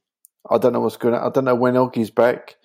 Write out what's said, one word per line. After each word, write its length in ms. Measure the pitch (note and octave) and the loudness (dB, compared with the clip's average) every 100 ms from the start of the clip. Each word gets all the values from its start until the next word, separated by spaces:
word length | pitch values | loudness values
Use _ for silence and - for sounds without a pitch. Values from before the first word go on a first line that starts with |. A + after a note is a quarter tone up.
| _ _ _ _ - | _ _ _ _ -2
I 80 | A2+ | 0
don't 160 | B2 | 2
know 80 | A#2 | 0
what's 160 | A#2 - | -4 -2
gonna, 280 | A#2+ A#2+ B2 | -2 -2 -2
I 40 | |
don't 160 | C#3 C3 | -2 0
know 100 | B2 | 0
when 200 | B2 B2+ | 2 2
Oggy's 340 | B2+ A#2+ G#2 | 0 -2 -2
back. 460 | - A#2+ A#2 - - | 2 2 0 -8 -20